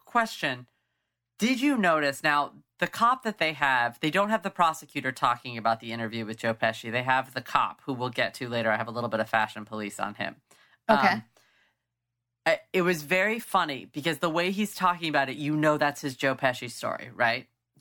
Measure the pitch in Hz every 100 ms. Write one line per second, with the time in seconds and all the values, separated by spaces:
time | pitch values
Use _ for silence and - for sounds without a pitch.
0 | - 240 226 - 151 127 127 _ _ _
1 | _ _ _ - 226 247 285 247 180 156
2 | 143 135 156 147 143 - _ - 175 -
3 | 233 254 220 - 160 143 143 127 120 -
4 | 156 180 208 220 196 - 165 156 147 143
5 | 131 127 131 120 127 117 113 113 117 117
6 | 113 117 110 110 117 113 113 113 117 120
7 | 127 131 127 127 - 139 104 - - 127
8 | 123 120 117 - 123 117 113 107 117 113
9 | 120 110 107 113 107 110 104 107 101 -
10 | 101 107 101 - _ _ _ _ - 143
11 | 131 110 - _ _ _ _ _ _ _
12 | _ _ _ _ 160 156 - 185 175 165
13 | 143 185 208 233 - 190 160 131 - 147
14 | 165 156 170 165 180 196 208 - 185 175
15 | 165 147 131 147 147 151 151 151 147 139
16 | 143 127 139 131 135 123 123 - 123 -
17 | 123 113 117 123 - _ _ _